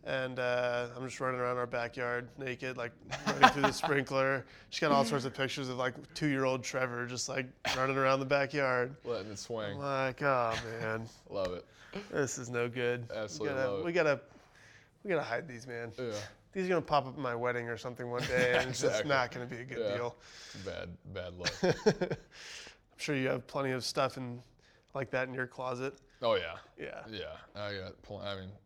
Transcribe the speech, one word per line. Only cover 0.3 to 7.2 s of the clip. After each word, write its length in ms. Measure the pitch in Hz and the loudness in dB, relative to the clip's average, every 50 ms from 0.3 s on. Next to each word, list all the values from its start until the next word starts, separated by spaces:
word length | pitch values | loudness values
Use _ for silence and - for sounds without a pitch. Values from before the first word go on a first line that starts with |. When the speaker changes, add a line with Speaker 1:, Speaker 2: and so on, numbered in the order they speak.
| 127 127 | -2 -2
Speaker 1:
uh, 500 | 123 123 123 123 123 123 120 120 123 120 120 | 0 2 2 2 2 2 0 0 -2 -4 -6
I'm 100 | 123 131 127 | -8 -8 -8
just 100 | 120 - | -6 -2
running 220 | 139 127 127 127 | -2 -2 0 0
around 160 | 123 123 123 | 0 0 0
our 100 | 123 123 | 0 -2
backyard 600 | 120 127 123 117 120 - 135 123 120 120 120 123 120 - | -2 -2 -2 -4 -4 -4 -4 -2 -2 -2 -2 -4 -6 -10
naked, 400 | - 135 131 123 120 131 127 127 | -8 -6 -6 -6 -4 -4 -6 -4
like, 160 | 127 120 120 - - - - - - - | -4 -6 -6 -8 -12 -10 -8 -8 -4 -2
running 220 | - - 139 - 240 | -2 6 8 8 8
through 120 | - - | 8 6
the 100 | 139 - | 2 2
Speaker 2:
<laughs> 120 | 127 - - | 2 2 0
Speaker 1:
sprinkler. 600 | 160 143 143 131 - 135 135 135 135 135 131 120 - - - - - | 2 2 2 2 2 0 2 2 2 2 0 -4 -8 -18 -20 -16 -10
She's 120 | - - | -4 0
got 120 | 165 151 | 2 6
all 100 | 143 139 | 6 6
sorts 220 | 135 - 147 139 123 | 6 4 2 0 -2
of 80 | 131 | -2
pictures 380 | 113 - 135 127 - 151 135 127 | -2 -2 -2 -2 -2 -4 -4 -4
of, 80 | 127 123 | -2 -2
like, 160 | 127 131 123 147 135 127 | -2 -2 -2 -4 -16 -12
two-year-old 500 | - - 156 151 139 135 135 131 131 131 | -6 0 2 2 2 4 4 2 2 2
Trevor 440 | - - - 135 131 127 120 120 123 | -2 -4 -2 0 0 0 0 -4 -4
just, 200 | 120 127 120 | -4 -4 -4